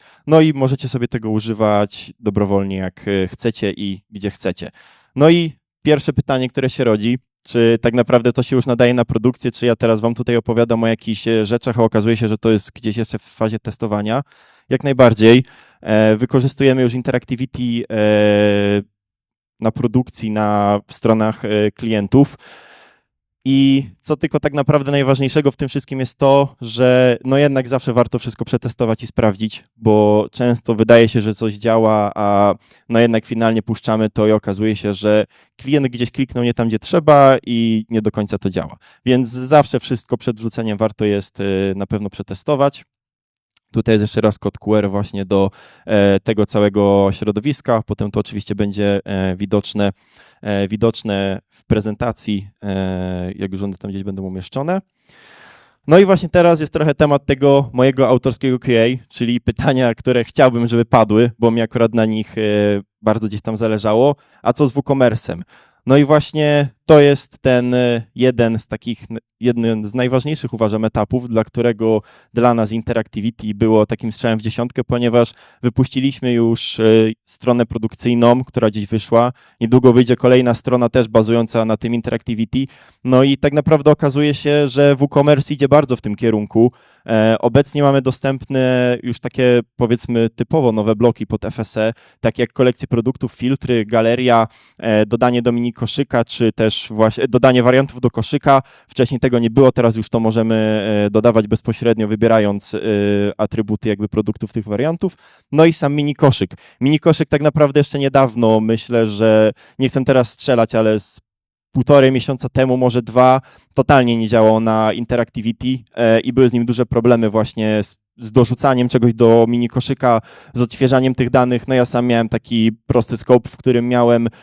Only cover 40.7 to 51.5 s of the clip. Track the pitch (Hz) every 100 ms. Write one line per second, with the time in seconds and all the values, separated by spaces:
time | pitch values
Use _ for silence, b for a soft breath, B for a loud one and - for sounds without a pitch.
40.7 | 101 110 - 107 101 - - 98 95 98
41.7 | 95 98 107 101 - 98 98 - 139 139
42.7 | - - _ _ _ _ _ _ _ _
43.7 | 113 113 107 104 - 107 - 101 - 107
44.7 | 107 101 101 101 101 95 98 98 b b
45.7 | b - 104 101 95 - 107 107 107 104
46.7 | 101 101 101 98 98 107 104 135 135 -
47.7 | 113 - 104 104 110 - 104 - 101 104
48.7 | 101 101 101 - 98 95 90 101 104 -
49.7 | 104 101 b b b b b 107 101 98
50.7 | 107 113 - 110 98 98 95 -